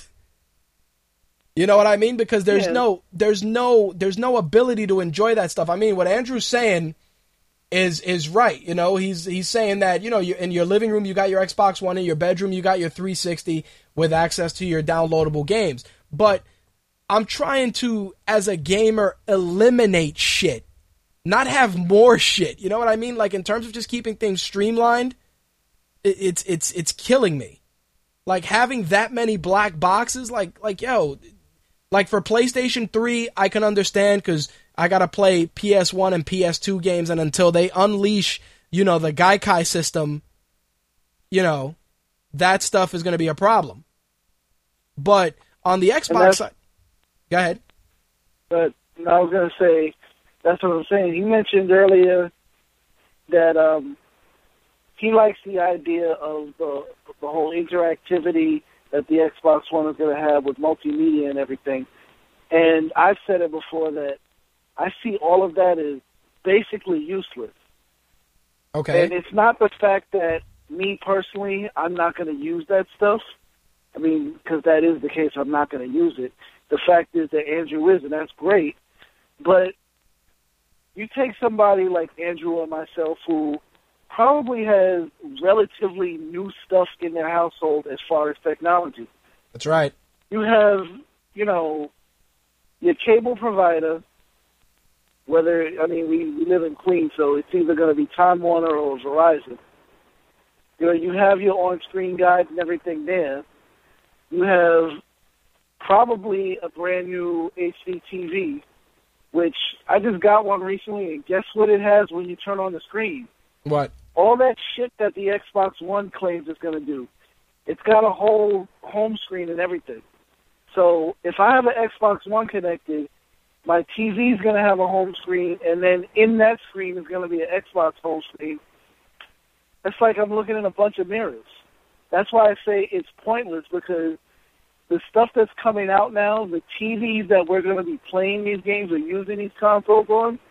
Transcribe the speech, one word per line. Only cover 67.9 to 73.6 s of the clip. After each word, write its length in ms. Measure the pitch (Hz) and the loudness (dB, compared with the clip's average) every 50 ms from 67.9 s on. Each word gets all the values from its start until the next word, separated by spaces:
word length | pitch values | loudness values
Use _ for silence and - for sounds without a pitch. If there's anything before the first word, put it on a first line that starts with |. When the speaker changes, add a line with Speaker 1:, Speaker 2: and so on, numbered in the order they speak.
| _ _ _ _ _ _ _ _ _ _ _ _ _ _ _ _ - | _ _ _ _ _ _ _ _ _ _ _ _ _ _ _ _ -8
Speaker 1:
Okay. 300 | 151 147 - 151 175 175 | -8 -4 0 2 2 2
Speaker 2:
And 80 | 165 | 2
it's 220 | 175 180 170 - 190 | 0 -4 -8 -4 0
not 260 | 214 208 233 233 - | 2 2 2 4 2
the 100 | 220 202 - - | 0 0 0 0
fact 300 | 208 202 196 190 - _ | 0 2 2 0 -2 _
that 300 | - 196 170 165 165 165 - - _ _ _ - | -4 -2 -2 -2 -2 -4 -8 -12 _ _ _ -16
me 300 | 151 175 190 196 202 - | -10 -6 -6 -6 -6 -6
personally, 680 | - 190 196 196 185 - - 202 202 202 196 196 202 208 - | -4 -2 -2 -2 -2 -6 -10 -10 -8 -6 -6 -8 -8 -8 -8
I'm 180 | 139 156 175 180 | -6 -6 -4 -2
not 220 | 175 170 170 165 | -2 -2 -2 -2
gonna 160 | - 175 156 | -6 -8 -8
use 340 | 151 139 147 160 170 170 156 - | -8 -8 -8 -6 -6 -8 -4 -2
that 200 | 196 190 185 - _ | -2 -2 -2 -4 _
stuff. 260 | _ 208 208 214 220 - - - _ _ _ _ _ | _ 0 0 2 0 -4 -10 -20 _ _ _ _ _